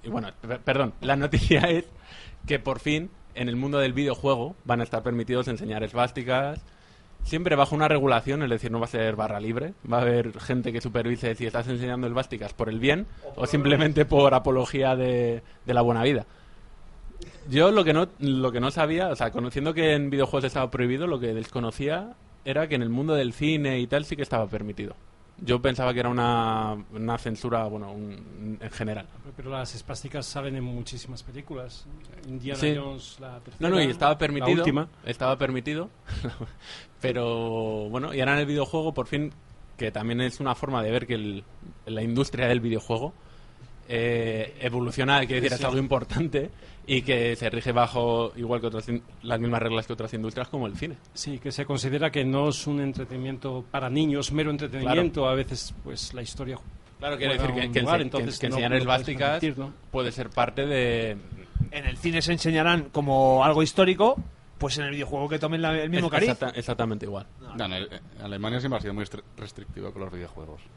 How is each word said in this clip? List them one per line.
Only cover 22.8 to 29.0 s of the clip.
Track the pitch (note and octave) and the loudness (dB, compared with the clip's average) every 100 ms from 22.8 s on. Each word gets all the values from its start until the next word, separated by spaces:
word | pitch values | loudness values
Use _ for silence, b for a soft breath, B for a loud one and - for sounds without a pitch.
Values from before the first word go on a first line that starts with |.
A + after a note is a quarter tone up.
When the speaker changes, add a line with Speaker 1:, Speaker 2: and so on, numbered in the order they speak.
Speaker 1:
el | A#2 | 0
mundo | A#2+ D3+ | 0 2
del | D3+ B2 | 2 0
cine | - D3+ D#3 C#3+ B2+ | 0 0 2 2 0
y | A#2+ | 0
tal | C#3+ | -2
sí | D3+ | -2
que | D3 | -6
estaba | C#3 A#2+ G#2 | -2 0 0
permitido. | G#2+ G#2 G#2 G2+ - - - - - | -4 -6 -8 -10 -10 -20 -20 -20 -10
Yo | A#2+ B2 | 0 2
pensaba | C3 B2+ B2+ | 2 2 0
que | B2 | 0
era | A#2+ | 0
una, | B2 A#2+ A#2+ A2+ A2 A2 G#2+ G#2 | 2 2 4 2 0 -2 -6 -10
una | A2 A2+ A#2 | -6 -4 -2
censura, | A#2+ A2 B2 A2+ | -4 -6 -2 0
bueno, | G#2+ G#2+ G2 | -2 -6 -8
un, | G#2 G#2 F#2+ F2+ G#2 G#2+ G#2+ | -10 -10 -12 -14 -12 -10 -8
en | A2 | -10
general. | - A2 G#2+ | -6 -4 -6